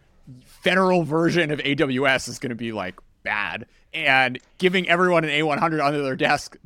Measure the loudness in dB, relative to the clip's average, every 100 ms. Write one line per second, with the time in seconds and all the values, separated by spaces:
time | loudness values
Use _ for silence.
0 | _ _ -20 -20 -20 -6 0 2 2 2
1 | 2 0 2 2 0 -2 -2 0 0 2
2 | 2 0 -2 -8 -8 -8 -6 -6 -8 -10
3 | -20 _ -6 -4 -4 -8 -12 _ _ -4
4 | 2 4 2 -2 -14 -2 0 0 2 2
5 | 4 2 2 0 0 0 0 0 0 0
6 | -2 0 0 0 -4 -18